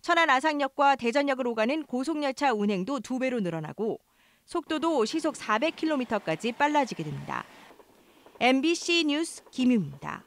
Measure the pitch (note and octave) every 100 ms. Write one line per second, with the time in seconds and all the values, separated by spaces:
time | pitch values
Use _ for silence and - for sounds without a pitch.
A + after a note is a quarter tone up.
0 | - E4+ D#4+ C4 D#4 D4 C#4 - C#4 C4+
1 | A#3 B3+ C#4+ C4 B3 A3+ A3 D#4 D4 B3
2 | C4+ D4+ C#4+ C4 C#4 G#3+ G#3 G3 F#3 C#4
3 | - B3+ C4 B3 F3+ D#3+ D3+ C#3+ G#3+ D#3+
4 | _ _ _ _ _ F4 - D#4 E4 D4+
5 | A3 D#4 D#4 - - G#3+ D#4 D#4+ D#4+ D4
6 | B3 G#3+ - D#3+ A#3 A#3 D4 D4 C4+ F3
7 | D3+ C#3 C#3+ - - - - - - _
8 | _ _ - - A#3+ C4 D4+ E4+ - E4+
9 | D#4 C#4+ E4 - - - B3+ A#3+ D3 C#3
10 | D3+ D3+